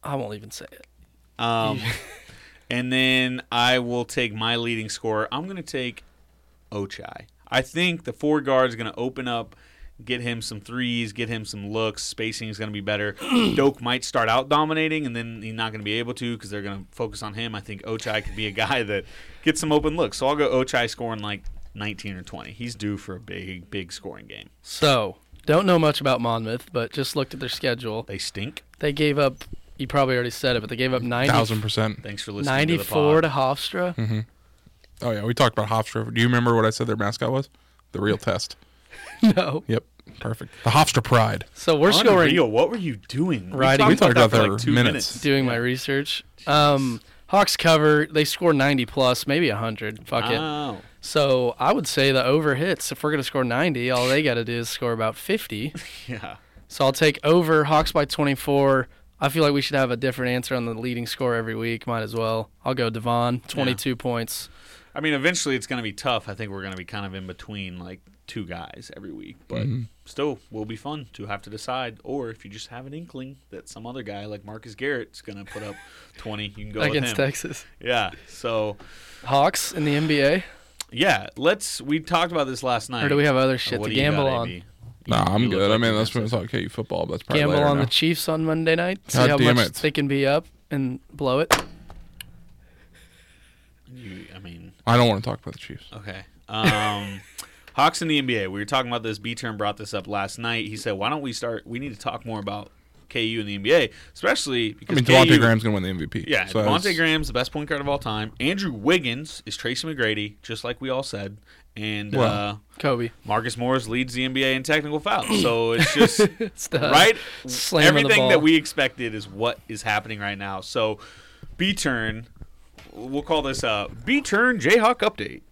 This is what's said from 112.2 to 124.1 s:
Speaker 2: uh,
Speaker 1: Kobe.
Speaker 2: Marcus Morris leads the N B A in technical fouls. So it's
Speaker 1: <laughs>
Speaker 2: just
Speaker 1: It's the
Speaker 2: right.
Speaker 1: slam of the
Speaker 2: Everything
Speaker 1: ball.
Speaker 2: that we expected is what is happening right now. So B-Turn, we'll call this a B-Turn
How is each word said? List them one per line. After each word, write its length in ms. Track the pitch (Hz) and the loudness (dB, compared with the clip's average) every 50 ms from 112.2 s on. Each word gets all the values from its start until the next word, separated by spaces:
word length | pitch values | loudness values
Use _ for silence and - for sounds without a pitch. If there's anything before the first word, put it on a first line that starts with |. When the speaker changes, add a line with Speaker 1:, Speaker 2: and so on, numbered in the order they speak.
| 123 110 113 101 101 104 104 | 2 2 2 0 -2 -4 -6
Speaker 2:
uh, 40 | 107 - _ _ - | -8 -14 _ _ -4
Speaker 1:
Kobe. 320 | - 147 131 117 120 117 - - _ | -2 -2 0 0 -2 -6 -6 -10 _
Speaker 2:
Marcus 320 | 107 104 113 113 123 113 117 | 0 0 0 0 -2 -6 -4
Morris 280 | 120 123 131 131 117 | -2 0 0 0 0
leads 280 | 107 113 123 131 127 113 | -2 -2 -2 -2 -2 -4
the 100 | 123 131 | -4 -4
N 80 | 131 131 | -2 0
B 100 | 131 135 | 0 0
A 100 | 131 131 | 0 0
in 80 | 131 131 | 0 0
technical 360 | 139 151 156 151 147 151 151 | 0 0 0 0 -2 -4 -4
fouls. 440 | - 202 214 196 - - 214 208 180 | -2 0 -2 0 0 0 0 2 2
So 300 | 120 117 117 113 113 113 | 2 2 2 2 2 2
it's 200 | 117 - 147 - | 2 2 0 4
Speaker 1:
<laughs> 0 | |
Speaker 2:
just 260 | 147 226 226 - - 208 196 - - | 4 4 4 6 4 4 4 4 -2
Speaker 1:
It's 280 | 226 196 - - - - | -8 -8 -8 -12 -12 -4
the 100 | - 151 | -2 0
Speaker 2:
right. 340 | 139 151 - 147 185 220 226 - - - - - - | 0 4 6 8 8 8 6 2 -2 -14 -14 -14 -10
Speaker 1:
slam 420 | 131 123 - - - - 165 151 160 | -8 -6 -4 -4 0 2 6 6 8
of 40 | - | 6
the 40 | 147 | 6
Speaker 2:
Everything 180 | 139 135 - - 131 | 6 6 6 6 6
Speaker 1:
ball. 60 | 131 | 6
Speaker 2:
that 100 | 135 - | 6 6
we 160 | 151 156 165 | 6 6 6
expected 580 | 160 - - - - 135 131 - - 123 113 107 | 6 4 2 -2 0 0 0 0 -4 -6 -6 -6
is 140 | 107 104 104 | -6 -10 -10
what 320 | 95 98 110 120 120 - - _ | -6 -2 -2 -2 -2 -4 -10 _
is 140 | 113 104 - | -12 -8 -2
happening 360 | 110 104 107 104 110 110 104 | 0 0 0 0 -4 -8 -6
right 200 | 101 101 101 98 | -4 -6 -6 -6
now. 240 | 98 98 95 95 95 | -6 -8 -8 -8 -8
So 360 | - - 127 113 110 107 - - - - - - - - - - - - - | -6 -2 0 0 0 -2 -4 -10 -20 -20 -20 -20 -20 -20 -20 -18 -18 -6 -2
B-Turn, 720 | 170 190 202 - - 151 131 117 113 110 110 110 117 - - - - - - - - - _ - - - - | -2 -2 0 0 0 -2 0 0 -2 -4 -4 -6 -10 -14 -18 -20 -20 -20 -20 -20 -20 -20 _ -20 -20 -20 -16
we'll 260 | - 113 131 135 143 147 | -14 -12 -6 -6 -6 -2
call 200 | - 170 156 143 | 0 0 0 0
this 200 | 135 135 127 - | -2 -4 -2 0
a 260 | 123 110 104 101 - - - - | 0 0 0 -2 -4 -8 -12 -2
B-Turn 520 | 175 | 0